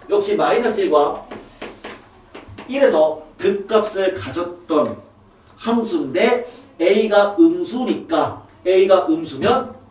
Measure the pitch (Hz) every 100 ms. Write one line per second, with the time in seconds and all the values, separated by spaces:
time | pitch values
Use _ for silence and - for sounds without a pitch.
0 | - 208 208 - - 240 233 196 170 147
1 | 147 - - - - - - - - -
2 | - - - - - - - 269 269 156
3 | 156 156 - - 190 202 - 214 - 190
4 | 190 - 131 165 175 - - 151 117 -
5 | - _ _ _ _ - 226 233 - 330
6 | 135 170 233 240 - - - - 196 208
7 | 220 208 202 - 330 180 - 247 233 -
8 | - 156 - - - - 180 190 190 185
9 | 160 160 311 131 196 254 240 - -